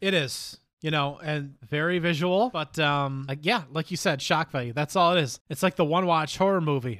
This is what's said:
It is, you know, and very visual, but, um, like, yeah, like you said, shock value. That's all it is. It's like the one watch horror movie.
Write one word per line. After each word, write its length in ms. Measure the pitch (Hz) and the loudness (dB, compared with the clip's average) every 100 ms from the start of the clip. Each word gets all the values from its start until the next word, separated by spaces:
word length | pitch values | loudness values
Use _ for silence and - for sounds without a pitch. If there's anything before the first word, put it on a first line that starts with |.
It 140 | 196 | -2
is, 440 | 185 131 - - - _ _ | 0 -2 -6 -12 -16 _ _
you 80 | 156 | -4
know, 300 | 151 143 143 | -2 -2 -4
and 340 | 151 151 139 - | -6 -6 -6 -14
very 380 | 120 151 165 180 | -6 -2 0 0
visual, 500 | 170 147 180 185 240 | 0 0 2 2 2
but, 300 | 165 151 - | -2 -6 0
um, 460 | 147 143 135 135 135 | 2 2 0 -4 -6
like, 160 | 143 | -4
yeah, 200 | 160 233 135 | 0 -2 -2
like 200 | 156 160 | -6 -4
you 60 | 175 | -2
said, 220 | 190 135 | 0 0
shock 300 | - 160 160 | 0 0 0
value. 240 | 139 120 | -4 -4
That's 220 | 123 151 | -2 0
all 200 | 196 170 | 4 4
it 60 | 180 | 4
is. 180 | 135 - - | 0 -4 -10
It's 140 | - | 0
like 140 | 185 | 0
the 100 | 185 | 2
one 220 | 151 170 180 | 2 2 4
watch 320 | 165 156 - | 2 0 2
horror 200 | 196 190 | 2 2
movie. 380 | 156 139 123 | 2 0 -2